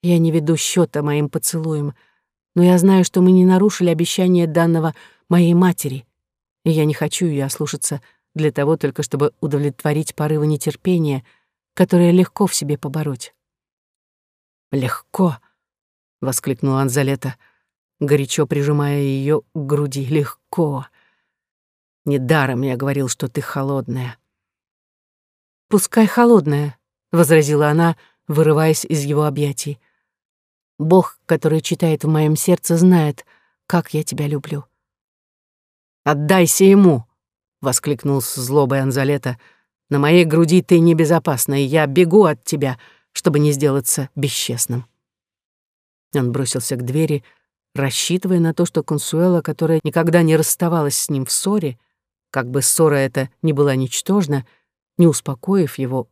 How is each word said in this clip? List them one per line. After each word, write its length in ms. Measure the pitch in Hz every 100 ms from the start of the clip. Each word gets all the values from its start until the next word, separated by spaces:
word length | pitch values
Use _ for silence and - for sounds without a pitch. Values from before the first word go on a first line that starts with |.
Я 140 | 175 170
не 120 | 165
веду 280 | 160 151 160
счета 440 | - - 165 147
моим 280 | 147 147 147
поцелуям, 640 | 160 - 165 160 151 147 - _ _ _ _ _
но 100 | 175
я 140 | 180 180
знаю, 280 | 190 190 180
что 160 | 185
мы 100 | 180
не 140 | 185 180
нарушили 440 | 185 208 - 175
обещания, 560 | 160 170 - 185 180 165
данного 480 | 156 165 165 156 - - _ _
моей 240 | 175 170
матери, 520 | 170 180 175 143 131 - _ _ _ _ _ 165
и 60 |
я 120 | 160
не 100 | 151
хочу 340 | 147 156 - 175
ее 180 | 143 135
ослушаться 560 | - 147 143 - 143 _ _ _
для 180 | 156 156
того 260 | 135 143 160
только, 260 | 143 131
чтобы 300 | 147 139 147 _
удовлетворить 720 | 156 143 143 - 151 147 156 -
порывы 320 | 151 151 151
нетерпения, 760 | 151 - - 185 180 151 135 - _ _ _ _
которые 380 | - 180 175 175
легко 360 | 180 180 - 190
в 80 | -
себе 220 | 143 147
побороть. 560 | 147 151 147 123 - _ _ _ _ _ _ _ _ _ _ _ _ _ _
«Легко!» 680 | 143 127 - _ - 180 117 _ _ _ _ _ _ _ _
воскликнула 600 | 131 131 - 127 139 135
Анзалета, 540 | 135 131 135 135 135 - _ _ _ _ _ _
горячо 480 | 147 143 135 - 143
прижимая 520 | 147 143 147 143 143
ее 420 | 139 135 139 156
к 40 | _
груди. 520 | 165 139 147 147 135 127
«Легко! 840 | 147 139 - _ - 156 135 139 _ _ _ _ _ _ _ _ _ _ _ -
Недаром 560 | 143 127 156 135 123
я 160 | 135 123
говорил, 300 | 139 139 131
что 200 | - 135
ты 140 | 147
холодная». 760 | - 143 135 139 123 127 123 - _ _ _ _ _ _ _ _ _ _ _ _ _ _ _
«Пускай 400 | 208 - - 214
холодная», 680 | - 240 226 147 143 147 - _ _ _
возразила 580 | 170 147 160 147 147 147
она, 280 | 156 170 165 _ _ -
вырываясь 580 | 151 160 151 160 156 -
из 180 | 156
его 220 | 139 147 151
объятий. 540 | 139 147 139 143 143 _ _ _ _ _ _ _ _ _ _
«Бог, 420 | 156 185 170 _ -
который 360 | 160 156 156
читает 420 | - 170 165 156
в 40 | 151
моем 280 | 156 151 151
сердце, 420 | - 175 - 170
знает, 480 | 180 180 151 143 - _ _ _ _
как 260 | 180 160
я 100 | 156
тебя 240 | 156 147 147
люблю». 380 | 147 - 143 - _ _ _ _ _ _ _ _ _ _ _ _ _
«Отдайся 600 | 143 147 151 190 170 -
ему!» 420 | 190 196 190 135 - _ _ _ _ _
воскликнул 600 | 139 120 - 135 143 139
с 140 | - 139
злобой 460 | 127 147 135 135
Анзалета. 560 | 135 131 135 143 127 117 _ _ _ _ _
«На 100 | 147
моей 260 | 147 175 160
груди 360 | 160 165 180
ты 180 | - 175
небезопасна, 840 | 170 160 156 165 - 139 - 139
и 40 | 135
я 200 | 160 147
бегу 400 | 135 175 196 180
от 180 | 143
тебя, 360 | - 147 135 123 - _ _
чтобы 280 | - 170 147
не 120 | 151
сделаться 580 | 139 147 135 120 - 131 -
бесчестным». 680 | 143 - - 117 - 120 120 _ _ _ _ _ _ _ _ _ _ _ _
Он 180 | 147 123
бросился 440 | 127 139 131 - 127
к 80 |
двери, 400 | 123 143 156 147 _ _ _ _ _ -
рассчитывая 640 | 135 - - 180 185 180
на 140 | 165
то, 120 | 160 175
что 180 | -
Консуэла, 580 | - 151 - 160 180 175
которая 380 | 156 147 160 160
никогда 400 | 156 165 165 170
не 120 | 165 160
расставалась 640 | 156 - 170 165 147 -
с 120 | -
ним 160 | 139 131
в 60 |
ссоре, 460 | - 190 208 156 120 _ _ _ _ _
как 180 | 135 123
бы 120 | 135
ссора 340 | 127 - 160 143
эта 340 | 135 139 131 _
ни 100 | 160
была 240 | 143 143 131
ничтожна, 680 | 131 - - 202 156 139 120 _ _ _ _ -
не 100 | 170
успокоив 680 | 143 - 135 - 196 151 -
его 300 | 127 131 120